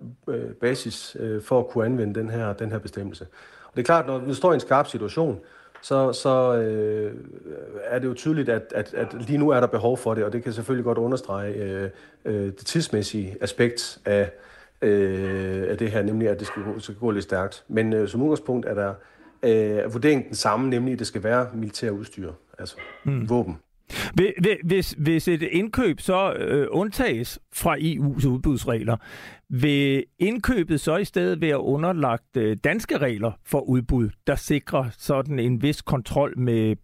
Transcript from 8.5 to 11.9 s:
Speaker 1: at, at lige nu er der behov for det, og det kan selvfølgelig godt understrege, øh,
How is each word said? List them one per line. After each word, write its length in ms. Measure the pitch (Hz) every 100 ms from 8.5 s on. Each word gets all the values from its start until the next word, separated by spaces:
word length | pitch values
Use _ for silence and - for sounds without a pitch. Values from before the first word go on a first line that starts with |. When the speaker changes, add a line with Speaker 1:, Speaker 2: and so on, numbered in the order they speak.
| 113 -
Speaker 1:
at, 200 | - 104
at 200 | - 113 120 117
lige 120 | 143
nu 100 | 147
er 120 | 127
der 60 | 120
behov 320 | 113 117 123
for 160 | 117
det, 100 | 110
og 80 | 104
det 100 | 120
kan 100 | 120
selvfølgelig 320 | 113 113 127
godt 140 | 120 113
understrege, 560 | 117 127 - 98 101
øh, 360 | 104 101 95 98